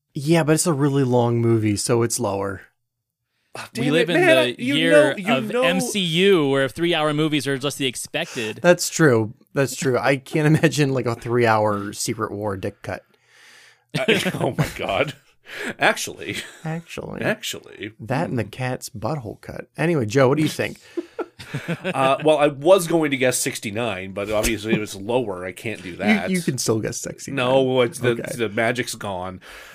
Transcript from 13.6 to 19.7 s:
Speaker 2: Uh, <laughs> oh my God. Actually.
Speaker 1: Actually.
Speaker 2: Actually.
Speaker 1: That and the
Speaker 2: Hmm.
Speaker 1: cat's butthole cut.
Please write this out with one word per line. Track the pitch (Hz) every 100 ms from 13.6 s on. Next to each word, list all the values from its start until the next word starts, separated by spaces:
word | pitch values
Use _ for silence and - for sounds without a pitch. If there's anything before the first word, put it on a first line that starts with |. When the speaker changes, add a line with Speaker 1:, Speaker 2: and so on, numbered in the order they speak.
| - _ _ 143
Speaker 2:
Uh, | 135
<laughs> | 196 185 113
oh | 131 -
my | 143 -
God. | - 98 147 - _ _ - - 262 -
Actually. | 202 220 - - 76 - - - 160
Speaker 1:
Actually. | 165 - - - -
Speaker 2:
Actually. | 131 220 - - - - 104 -
Speaker 1:
That | 110 127 -
and | 127
the |
Speaker 2:
Hmm. | 107
Speaker 1:
cat's | - 127 127 -
butthole | 107 110 156 107 -
cut. | - - -